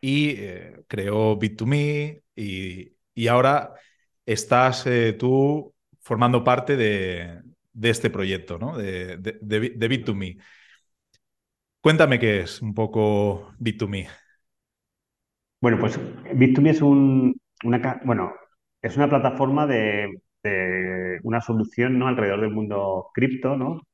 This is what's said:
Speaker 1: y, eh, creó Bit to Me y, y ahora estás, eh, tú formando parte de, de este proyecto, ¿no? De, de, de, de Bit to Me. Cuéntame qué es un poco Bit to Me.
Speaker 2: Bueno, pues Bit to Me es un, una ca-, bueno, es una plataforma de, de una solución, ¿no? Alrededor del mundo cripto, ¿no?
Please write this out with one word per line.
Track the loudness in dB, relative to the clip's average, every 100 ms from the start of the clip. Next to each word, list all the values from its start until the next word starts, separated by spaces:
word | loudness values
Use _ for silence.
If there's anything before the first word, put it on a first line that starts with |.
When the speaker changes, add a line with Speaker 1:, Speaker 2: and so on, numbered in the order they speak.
Speaker 1:
y, | -2 0 0 -4
eh, | -10 -14 -16 -20 _
creó | -4 -2 2 2 2
Bit | -2 -4
to | -2
Me | 0 0 -2 -6 -10 _ -12
y, | -10 -8 -8 -12 -18 _ _ -4
y | 2
ahora | 4 4 2 -2 -16 _ _ _ _
estás, | -6 -6 2 4 4 2 0
eh, | 2 2
tú | 0 0 2 2 0 -4 _ _ _
formando | -6 0 2 4
parte | 2 2 2 0
de, | 2 0 -4 -6 -10 -16 -20 _ _
de | -4 0
este | 2 0
proyecto, | -2 -4 -4 -6 -10
¿no? | -8 -8
De, | -8 -8 -10 -10
de, | -10 -10
de, | -4 -2 -2
de | -4 -2
Bit | -2 -2
to |
Me. | -6 -6 -12 _ _ _ _ _ _ _ _ _ _ _ _ _ _
Cuéntame | 2 6 4 4
qué | 2 2
es | -2 -8
un | -8 -4
poco | -2 2 2 2 0 -2 -10 -8
Bit | -6 -4
to | -4
Me. | -6 -8 -16 _ _ _ _ _ _ _ _ _ _ _ _ _ _
Speaker 2:
Bueno, | 2 4
pues | 0 -2 -10 -14 -6 4
Bit | 4 6
to |
Me | 4
es | 6
un, | 6 6 6 4 2 0 _ _
una | -2 0
ca-, | 0 -6 -2
bueno, | -2 -2 -8 _ _ _ _
es | -6 0
una | 2
plataforma | 4 2 0 0 2 0
de, | 0 0 -2 -4 -10 _ _
de | -4 -2 -2 -2 -4 -6 -6 -6
una | -4 -4
solución, | -2 -2 -2 0 0 2
¿no? | 0
Alrededor | 0 0 0
del | -2
mundo | -4 -4 -4 -2 -4 -6 -2
cripto, | -2 -2 -4 -4
¿no? | -4 -8 -14